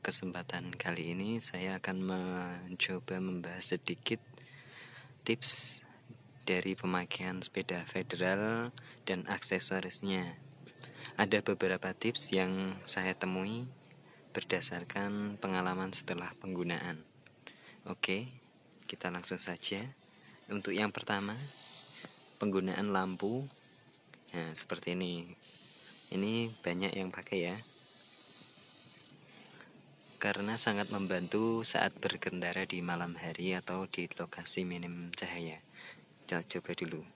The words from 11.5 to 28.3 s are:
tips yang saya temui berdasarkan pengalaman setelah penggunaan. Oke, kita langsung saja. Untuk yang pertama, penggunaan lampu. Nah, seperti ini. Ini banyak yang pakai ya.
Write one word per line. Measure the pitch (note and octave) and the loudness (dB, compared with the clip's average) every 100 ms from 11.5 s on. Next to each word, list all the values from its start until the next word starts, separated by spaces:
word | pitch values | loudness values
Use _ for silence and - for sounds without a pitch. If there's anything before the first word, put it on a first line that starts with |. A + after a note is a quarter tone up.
| G2 F#2 F#2 F#2+ - | 4 4 4 0 2
tips | A2+ A#2+ - | 2 2 2
yang | F#2+ F#2 F#2+ F#2+ F#2 | 4 4 2 0 -2
saya | - - F#2 F#2 | 0 2 2 0
temui | F#2+ F#2 F#2+ A2+ B2+ - - - - - - - | 0 2 0 -2 -4 -10 -20 -20 -20 -20 -6 -6
berdasarkan | - F#2 - F2 F2 G2+ G2+ G#2 G#2 G#2 | 2 2 2 -2 -2 0 0 0 -2 -2
pengalaman | G2 F#2 F#2 F#2 F#2+ - | 0 2 2 2 0 -2
setelah | - E2+ F2 - | -2 -4 -4 -6
penggunaan. | F#2+ F2+ F2 E2+ F2 D#2 D2+ - - - - - - - G#2 | -4 0 0 0 -2 -6 -10 -20 -20 -18 -18 -18 -20 -14 -10
Oke, | F#2 - F#2+ B2+ B2+ - - - - | -2 0 0 -2 -12 -20 -20 -20 -16
kita | - - F2+ | -12 -6 -4
langsung | F2 F2 F2+ | -4 -4 -4
saja. | - F2 - G2 B2 - - - - - | -4 -4 -2 -2 -4 -10 -20 -20 -20 -20
Untuk | - G#2 G2 F#2 | -6 -4 0 2
yang | G#2+ | 2
pertama, | - - G2+ G2+ A2+ C#3 - - - - - - - - - | 0 0 0 0 -4 -8 -10 -16 -16 -16 -14 -16 -16 -20 0
penggunaan | G#2 F#2+ F#2 F2+ G#2 | 2 4 2 2 4
lampu. | G2 F#2+ F#2 G2+ B2 C#3 - - - - - - - - | 4 2 0 0 0 -4 -10 -20 -20 -20 -20 -20 -20 -8
Nah, | F2 E2 | -6 -2
seperti | D#2 - E2+ - | -4 -4 -4 -2
ini. | F2+ F2+ F2 F2 - - - - - - - - | 0 0 -2 -6 -14 -20 -20 -20 -18 -18 -18 -4
Ini | F#2 G2+ A#2 A#2 A2+ | 0 2 2 0 -2
banyak | F2+ F2 G2 | 0 2 0
yang | G2 F#2 | 0 -2
pakai | F2+ - G2 | -4 -2 0
ya. | F2 G#2 - - - - - - - | 2 -2 -8 -20 -20 -20 -20 -20 -20